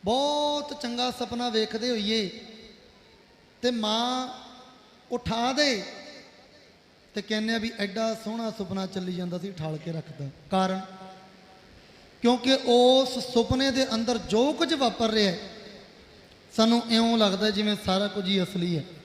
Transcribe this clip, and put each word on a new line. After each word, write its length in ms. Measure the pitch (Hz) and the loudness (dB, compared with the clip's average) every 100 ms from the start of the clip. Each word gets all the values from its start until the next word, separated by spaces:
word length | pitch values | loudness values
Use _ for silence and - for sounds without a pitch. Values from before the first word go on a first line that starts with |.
ਬਹੁਤ 760 | 180 247 285 294 294 294 294 269 | 2 2 2 2 0 -2 -4 -8
ਚੰਗਾ 280 | 240 240 247 | -6 -2 -2
ਸੁਪਨਾ 380 | 240 240 240 247 | -2 -6 -4 0
ਵੇਖਦੇ 420 | 220 214 220 247 | 0 0 -2 -2
ਹੋਈਏ 400 | 233 208 220 190 - - - - - - - - - - - - _ | -2 0 0 -2 -8 -18 -20 -20 -20 -20 -20 -20 -20 -20 -20 -20 _
ਤੇ 80 | 247 | -2
ਮਾਂ 580 | 240 214 220 240 254 254 - - - - - - - - | 0 0 0 0 -2 -6 -10 -18 -20 -20 -20 -20 -20 -8
ਉਠਾ 400 | 240 - 226 240 | -6 -2 0 0
ਦੇ 320 | 269 294 220 175 - - - - - - - - - _ _ - | 2 2 2 -4 -14 -16 -20 -20 -20 -20 -20 -20 -20 _ _ -12
ਤੇ 80 | - | -10
ਕਹਿੰਦੇ 320 | 196 214 220 | -4 -2 0
ਆ 40 | 226 | -2
ਵੀ, 140 | 220 233 | -2 -4
"ਐਡਾ 360 | 202 190 220 | -4 -2 -2
ਸੋਹਣਾ 360 | 220 208 226 226 | -4 -6 -4 -6
ਸੁਪਨਾ 360 | 220 185 190 190 | -6 -6 -4 -4
ਚੱਲੀ 260 | 190 185 | -6 -6
ਜਾਂਦਾ 260 | 180 180 175 | -6 -4 -6
ਸੀ, 100 | 196 | -8
ਉਠਾਲ 260 | 180 156 156 | -8 -6 -6
ਕੇ 160 | 165 | -6
ਰੱਖਦਾ।" 380 | 160 - - 139 - - | -8 -8 -10 -12 -12 -2
ਕਾਰਨ, 300 | 190 190 190 190 - - - - - - - - - - - - - | 0 0 -2 -8 -16 -18 -20 -20 -20 -20 -20 -20 -20 -20 -20 -20 0
ਕਿਉਂਕਿ 360 | 233 247 247 269 | 2 4 4 2
ਉਸ 540 | - 240 247 262 262 247 | 4 6 8 6 4 -2
ਸੁਪਨੇ 520 | - 240 233 254 269 | 0 2 2 2 2
ਦੇ 240 | 262 262 | 2 0
ਅੰਦਰ 240 | 220 233 233 | 0 0 -2
ਜੋ 340 | - 214 269 | 0 2 2
ਕੁਝ 220 | 302 330 | 2 0
ਵਾਪਰ 360 | 311 247 - 226 | 2 2 2 0
ਰਿਹਾ 220 | 214 202 | 4 2
ਹੈ, 60 | 170 - - - - - - - - - - - - | 0 -8 -14 -18 -18 -20 -20 -20 -20 -20 -20 -8 2
ਸਾਨੂੰ 260 | 226 233 233 | 4 4 2
ਇਉਂ 280 | 226 226 233 | 2 4 4
ਲੱਗਦਾ 320 | 208 185 214 | 4 2 0
ਜਿਵੇਂ 260 | 202 214 208 | 0 0 0
ਸਾਰਾ 240 | 196 190 202 | 0 0 0
ਕੁਝ 180 | 202 185 | -2 0
ਹੀ 160 | 196 | 0
ਅਸਲੀ 360 | 175 185 175 165 | 0 -2 -2 -2
ਹੈ। 60 | - - | -4 -14